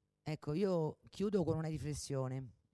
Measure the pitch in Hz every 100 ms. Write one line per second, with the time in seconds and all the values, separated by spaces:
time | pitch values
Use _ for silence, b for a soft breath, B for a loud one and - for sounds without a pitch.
0 | _ _ - 156 - 151 196 180 156 -
1 | - - 202 202 160 160 160 156 143 143
2 | - 139 131 127 131 - _